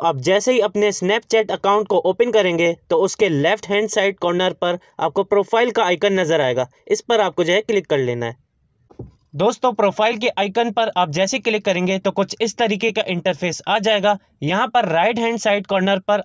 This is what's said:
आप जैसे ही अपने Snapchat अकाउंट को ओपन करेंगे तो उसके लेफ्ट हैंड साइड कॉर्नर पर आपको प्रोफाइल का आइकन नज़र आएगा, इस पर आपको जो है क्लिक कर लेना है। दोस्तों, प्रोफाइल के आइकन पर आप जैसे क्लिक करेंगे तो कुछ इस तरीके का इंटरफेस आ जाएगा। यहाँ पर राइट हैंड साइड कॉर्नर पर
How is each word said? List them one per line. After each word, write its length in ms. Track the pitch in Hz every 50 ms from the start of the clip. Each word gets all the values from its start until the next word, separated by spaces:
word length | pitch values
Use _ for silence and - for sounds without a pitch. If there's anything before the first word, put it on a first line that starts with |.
| -
आप 140 | 165 156 131
जैसे 320 | 123 151 190 208 202 254 254
ही 60 | 240
अपने 300 | 196 208 185 208 208 208
Snapchat 600 | 196 - 185 185 208 233 - - - 226 214 208
अकाउंट 360 | 190 - - 196 202 214 214 -
को 100 | 202 175
ओपन 300 | - 185 185 - 233 240
करेंगे 400 | 214 220 196 185 170 165 170 170 170 - _ -
तो 80 | 170 160
उसके 280 | 185 185 - - 214 190
लेफ्ट 380 | 160 139 143 170 208 214 - 165
हैंड 200 | 202 208 220 208
साइड 280 | - 214 196 202 196 -
कॉर्नर 340 | - 175 175 180 185 185 180
पर 240 | - - 180 180 180 - _ _ -
आपको 240 | 139 165 - 202 196
प्रोफाइल 460 | - 208 202 190 - 226 226 240 247
का 120 | 214 - 220
आइकन 360 | 180 180 156 180 208 196 185
नज़र 220 | 180 151 165 151
आएगा, 260 | 143 127 123 127 127 - _ _ _ -
इस 140 | - -
पर 200 | - - 233 220
आपको 220 | 202 180 - - 175
जो 100 | 160 180
है 80 | 208
क्लिक 260 | 214 - 214 196 160 -
कर 100 | 156 139
लेना 260 | 131 123 120 120 120
है। 100 | 117 123 - _ _ _ _ _ _ _ _ _ _ - - - - - _ _ _ -
दोस्तों, 380 | 143 185 226 254 - - 254 226
प्रोफाइल 440 | - 208 196 - - 214 226 240 214
के 120 | 233 233
आइकन 420 | - - 202 202 196 233 233 233
पर 200 | 208 233 226 220 - 180
आप 120 | 180 165
जैसे 280 | 143 175 190 196 262 254
क्लिक 260 | - 233 214 214 208
करेंगे 340 | 208 185 175 180 180 190 190
तो 120 | - 196 185
कुछ 220 | - 196 190 - -
इस 160 | 226 226 - -
तरीके 340 | 240 214 214 196 226 226
का 120 | 196 220 202 -
इंटरफेस 540 | 180 175 - 185 175 - 190 175 160 - - -
आ 100 | 196 220
जाएगा। 380 | 196 220 214 202 185 208 208 196 _ _ _ - 139
यहाँ 240 | 151 180 202 247 -
पर 200 | - 240 226 175
राइट 300 | 156 165 180 220 240 226
हैंड 180 | 226 226 233 220
साइड 280 | - 220 202 208 196 -
कॉर्नर 320 | 196 190 185 196 196 190
पर 220 | - - 202 202 -